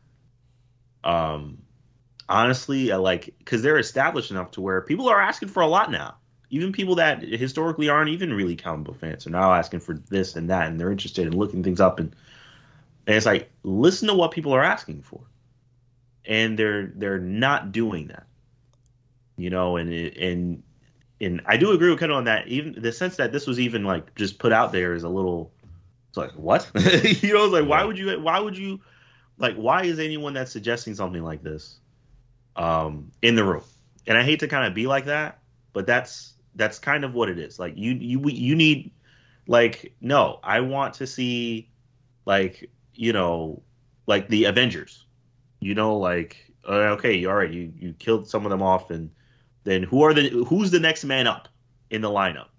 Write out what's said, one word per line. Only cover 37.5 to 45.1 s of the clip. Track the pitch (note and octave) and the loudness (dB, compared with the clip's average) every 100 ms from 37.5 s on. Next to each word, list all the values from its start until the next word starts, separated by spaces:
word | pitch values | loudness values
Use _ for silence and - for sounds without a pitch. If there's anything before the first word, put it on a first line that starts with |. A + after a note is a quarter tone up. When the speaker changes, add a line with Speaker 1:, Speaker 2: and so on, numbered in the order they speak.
| - | -10
Speaker 1:
Like, | F2 D#2+ | -10 -6
you, | A2+ | -4
you, | B2+ A#2+ C3 | -4 -2 -2
we, | D3 | -2
you | B2 B2 D#3+ | -2 0 4
need, | D#3 C#3+ - _ _ _ _ _ - | 4 2 -2 _ _ _ _ _ 2
like, | A#2+ A#2 - - _ | 4 4 0 -18 _
no, | A#2+ C#3 F2+ - | 0 2 2 0
I | F#2 A2+ | -2 -2
want | C3 C3+ C3+ - | 0 -2 -4 -6
to | C3 | -10
see, | - B2 A#2+ A#2 A2+ - _ _ _ _ _ - | -4 -4 -2 -4 -6 -10 _ _ _ _ _ 0
like, | G2 F#2+ - - _ _ | 2 0 -4 -20 _ _
you | - A2+ | -4 0
know, | G#2+ F2 E2+ D#2+ D2+ _ _ _ _ - | 2 0 0 -4 -10 _ _ _ _ 0
like, | G#2 - | 0 2
the | G#2+ G2+ | 2 4
Avengers, | A#2+ B2 E2+ - - _ | 4 2 0 -12 -20 _